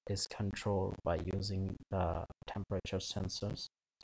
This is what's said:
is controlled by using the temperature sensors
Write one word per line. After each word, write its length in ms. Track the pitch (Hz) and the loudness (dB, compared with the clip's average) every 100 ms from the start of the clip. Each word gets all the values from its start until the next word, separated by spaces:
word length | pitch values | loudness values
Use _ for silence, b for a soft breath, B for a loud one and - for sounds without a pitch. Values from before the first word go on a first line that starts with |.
| - | -2
is 180 | 98 - | -2 -2
controlled 680 | - 101 - 107 98 95 - 82 | 0 0 0 2 2 2 0 0
by 140 | 85 87 | 2 2
using 440 | 95 101 95 95 - - | 0 0 0 0 -2 -2
the 360 | 95 87 85 85 - - | 2 4 2 -4 -8 -8
temperature 520 | 101 98 95 - 95 | -6 -2 -2 0 -2
sensors 720 | - - 95 - 101 - - - _ _ | 0 0 -2 0 -2 -4 -8 -12 _ _